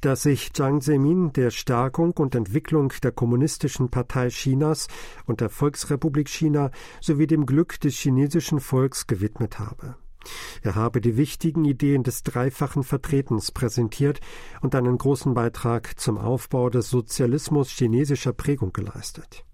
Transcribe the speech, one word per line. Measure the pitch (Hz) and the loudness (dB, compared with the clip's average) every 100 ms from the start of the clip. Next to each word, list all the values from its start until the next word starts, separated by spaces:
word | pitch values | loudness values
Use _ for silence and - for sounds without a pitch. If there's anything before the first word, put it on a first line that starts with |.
dass | 143 131 | 0 2
sich | 151 139 - - | 2 0 -2 -2
Jiang | 135 143 | 0 2
Zemin | 135 147 139 180 175 | 2 4 4 4 2
der | 139 123 | 2 0
Stärkung | - - 120 131 131 170 | 0 0 0 2 2 0
und | 175 143 | 2 0
Entwicklung | 127 101 110 - 156 139 - | 0 0 -2 0 2 2 0
der | 127 | -2
Kommunistischen | - 120 120 151 - 147 - 127 | 0 2 4 2 0 -4 -2 -2
Partei | - 123 131 123 | 0 -2 0 -2
Chinas | 117 135 131 151 156 - - - - - | -2 0 2 2 0 -4 -10 -14 -14 -6
und | 113 | -2
der | 110 | -2
Volksrepublik | - 143 143 - 143 160 143 143 | 0 0 0 -4 0 0 0 -2
China | - 160 147 139 - - - | 0 2 2 0 -4 -16 -10
sowie | - 147 151 | -2 2 4
dem | 160 135 | 4 4
Glück | 139 175 - | 2 2 0
des | 151 | -2
chinesischen | 131 147 131 143 170 - 151 | 0 2 4 4 2 0 -2
Volks | - 131 131 - - | 0 2 2 -2 -4
gewidmet | 104 104 - 113 - | -2 -2 -2 -6 -4
habe. | 107 - - 123 - - - - - - | -10 -10 -14 -14 -18 -18 -14 -14 -12 -6
Er | 110 | -2
habe | 95 113 117 | 0 0 2
die | 110 113 | 2 2
wichtigen | 143 - 165 156 | 0 0 -2 2
Ideen | 151 131 143 139 | 2 2 2 2
des | 127 120 | 2 -2
dreifachen | - - 127 - 147 - | -4 0 -2 0 -2 -2
Vertretens | 131 139 - 139 139 110 - | -2 -2 0 0 2 -2 -2
präsentiert | - 120 - 117 - 143 - - - - - | -2 -2 0 -2 2 0 0 -8 -12 -14 -6
und | 131 | -2
einen | 135 123 123 | 2 2 2
großen | 135 139 - | 2 2 2
Beitrag | 120 117 113 120 117 - - | 2 0 0 -2 -2 -4 -6
zum | - 104 | -2 -2
Aufbau | 110 123 - 131 123 | 0 -2 -2 0 2
des | 123 110 | 2 0
Sozialismus | 127 113 - 123 139 - 151 135 | 0 -2 0 2 2 2 0 0
chinesischer | - 120 113 143 139 123 | 0 2 4 2 0 -2
Prägung | 120 - 143 92 | -2 -2 0 -2
geleistet. | - 98 - - - - - - | -4 -8 -8 -12 -14 -18 -18 -20